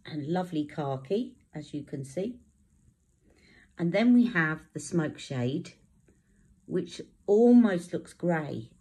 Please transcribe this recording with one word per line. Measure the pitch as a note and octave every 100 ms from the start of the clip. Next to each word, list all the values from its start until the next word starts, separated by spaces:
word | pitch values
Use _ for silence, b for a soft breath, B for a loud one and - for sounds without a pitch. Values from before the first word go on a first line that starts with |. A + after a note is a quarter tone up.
| -
and | D#3 C#3+
lovely | F3 F3+ D#3 D3
khaki, | - C#3 C3+ - G3+ B3+ - _
as | D3+ -
you | D3
can | - C3+
see. | C3 - A3 - _ _ _ _ _ _ _ _ b b b b b b
And | E3+
then | G3 A#3+
we | B3 A3
have | F3+ D#3 D#3 -
the | D3+
smoke | - E3+ C#3+ -
shade, | - C3 B2 D#3+ - - _ _ _ b b b b b -
which | F#3 F3 - - _ -
almost | G#3 A#3+ A#3+ G#3+ F3+ F3
looks | E3+ -
grey, | - F3 E3 D3 A#2 A#2 _